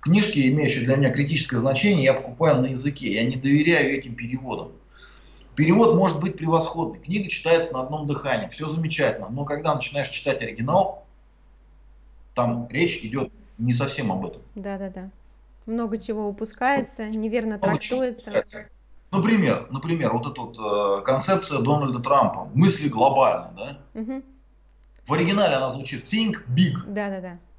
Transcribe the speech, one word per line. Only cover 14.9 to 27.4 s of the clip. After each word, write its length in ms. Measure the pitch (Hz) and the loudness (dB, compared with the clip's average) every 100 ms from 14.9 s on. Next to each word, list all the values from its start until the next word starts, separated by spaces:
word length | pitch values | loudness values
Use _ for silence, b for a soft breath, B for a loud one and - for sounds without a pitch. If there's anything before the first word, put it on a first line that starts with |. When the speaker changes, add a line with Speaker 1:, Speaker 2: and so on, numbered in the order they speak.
Speaker 2:
да. 200 | 185 190 - - _ - - - | -10 -16 -18 -20 _ -20 -20 -8
Много 320 | 226 233 214 | -4 -4 -6
чего 300 | 214 214 208 | -6 -4 -4
упускается, 800 | 202 220 - 254 277 240 - 214 | -6 -10 -2 0 0 -2 -8 -8
неверно 500 | 220 220 233 220 208 | -4 -2 -2 -2 0
Speaker 1:
Много 160 | 196 160 | 0 0
чего 220 | - 254 | -2 -2
Speaker 2:
трактуется. 300 | 254 240 - | -2 -4 -4
Speaker 1:
упускается. 380 | 196 - 208 - - _ - _ | -4 -4 -12 -18 -20 _ -20 _
Например, 560 | 190 175 220 151 101 - | 0 4 4 4 2 -2
например, 420 | 139 165 165 123 | -8 -2 0 0
вот 140 | 117 - | -2 -4
эта 140 | - | -8
вот, 180 | 113 110 | -12 -8
э, 440 | 107 104 101 98 | -2 0 0 0
концепция 560 | 98 135 156 190 - 139 | 0 0 2 0 0 -2
Дональда 400 | 123 147 139 123 | 2 2 0 -4
Трампа, 480 | 123 139 113 - - | 2 4 4 0 -2
мысли 340 | 107 185 - 147 | 4 6 4 -2
глобально, 640 | 113 135 139 123 90 - 87 | 4 4 6 4 2 -4 -12
да? 220 | 120 139 - 220 | -12 -14 -16 -12
Speaker 2:
Мгм. 220 | 220 262 269 - _ _ _ _ - - - | -8 -10 -12 -20 _ _ _ _ -20 -20 -2
Speaker 1:
В 60 | |
оригинале 400 | 156 175 202 185 135 | 0 2 4 2 2
она 140 | 131 | -2
звучит 320 | 127 143 123 | -6 -8 -10
think 420 | - 220 220 - - | -4 0 0 -2 -2
big. 280 | 131 180 123 - | 4 4 2 -6
Speaker 2:
Да, 240 | 202 202 | -6 -6
да, 100 | 190 | -6
да. 180 | 185 175 | -10 -16